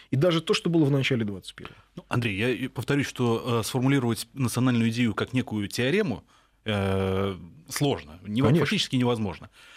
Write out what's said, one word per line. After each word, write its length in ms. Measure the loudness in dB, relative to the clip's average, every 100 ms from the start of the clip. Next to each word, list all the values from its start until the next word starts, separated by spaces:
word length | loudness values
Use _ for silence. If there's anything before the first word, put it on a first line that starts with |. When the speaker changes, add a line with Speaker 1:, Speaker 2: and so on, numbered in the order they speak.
| -4
Speaker 1:
и 60 | 2
даже 260 | 4 2
то, 140 | 0 0
что 160 | 2
было 140 | 4 4
в 60 |
начале 320 | 4 2 0
двадцать 300 | -2 -6 -14
первого? 240 | -16 -18 -18 _ -20
Speaker 2:
Ну, 100 | -4
Андрей, 280 | -2 0 0
я 140 | 0
и 180 | 0 -4
повторюсь, 400 | -6 -2 0 0
что, 520 | 0 0 0 0 -2
э, 40 |
сформулировать 640 | 0 0 2 2 2 -2 -6
национальную 560 | -2 -2 2 2 4 2
идею 240 | 2 0
как 200 | 0 -2
некую 340 | -2 -2 -4 -4
теорему, 560 | -2 0 0 0 -4 -8 _ _ _
э, 760 | -4 0 0 0 0 0 -2 -4 -12 -20 -10
сложно, 520 | -2 0 0 -6 -16
нево-, 240 | -6 0 4
Speaker 1:
Конечно. 180 | 4 4
Speaker 2:
фактически 300 | 0 0 0
невозможно. 540 | 2 0 -2 -6 -14 -20 -20